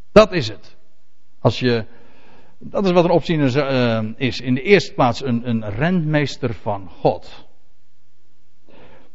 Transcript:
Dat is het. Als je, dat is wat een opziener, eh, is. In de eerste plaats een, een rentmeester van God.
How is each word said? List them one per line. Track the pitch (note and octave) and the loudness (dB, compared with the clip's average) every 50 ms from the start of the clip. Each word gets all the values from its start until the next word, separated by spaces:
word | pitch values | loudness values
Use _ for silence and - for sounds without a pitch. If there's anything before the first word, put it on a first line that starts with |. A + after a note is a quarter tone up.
| - - | -10 4
Dat | - G3+ A3 G#3+ | 6 6 6 8
is | F#3+ E3+ A#2 | 4 0 -2
het. | A2 G2+ - - - - - - - - - - - - - - - - - | -2 -4 -8 -10 -12 -12 -12 -12 -12 -12 -12 -12 -12 -12 -12 -12 -12 -8 0
Als | - B2 - - | 0 0 0 2
je, | B2+ B2 A#2+ A2+ A2 - - - - - - - - - - - - - - - | 2 2 2 0 -2 -4 -10 -12 -12 -12 -12 -12 -12 -12 -12 -12 -12 -10 -10 -10
dat | - - - A3+ G3 | -10 -4 -2 0 2
is | F#3 | 4
wat | F3 F3+ D#3+ | 6 6 6
een | D#3+ | 6
opziener, | - D#3 - - E3+ D3+ C#3+ B2+ A#2 D3 | 4 4 4 2 2 4 4 4 4 2
eh, | C#3 C3+ C3+ B2+ B2 A#2 A2+ A2+ A2 G#2+ A2+ | 2 2 2 4 4 4 2 2 0 -2 -2
is. | - C#3 A#2+ - - | -2 -2 -2 -2 -2
In | A#2+ C3 B2+ | 0 0 0
de | C#3 | 2
eerste | C3 G3 G3+ E3+ - - - | 6 6 6 6 6 2 2
plaats | - C#3 A#2+ A#2 - C3+ | 2 4 4 2 0 0
een, | C3+ A#2+ A#2 B2 B2 | 0 0 0 0 0
een | A#2 A2 G#2+ G#2 | -2 -2 -2 -4
rentmeester | G2+ A2+ D3+ F3 F#3 F3+ D3+ D3+ D#3 D3 D3 - - - C3 A#2 A2 | -2 0 0 2 2 2 2 2 2 2 2 2 0 -2 -2 -2 -2
van | - - A2+ G#2 G2 F#2+ E2+ - - | -2 -2 -2 -2 -2 -4 -8 -8 0
God. | - C#3+ F#2+ - - - - - - - - - - - - - - - - - - - - - - - - - - - - - - - - - - - - - - - | 2 2 2 2 -4 -10 -10 -10 -10 -10 -10 -10 -10 -10 -10 -10 -10 -10 -10 -10 -10 -10 -10 -10 -10 -10 -10 -10 -10 -10 -10 -10 -10 -10 -12 -12 -12 -12 -10 -10 -10 -10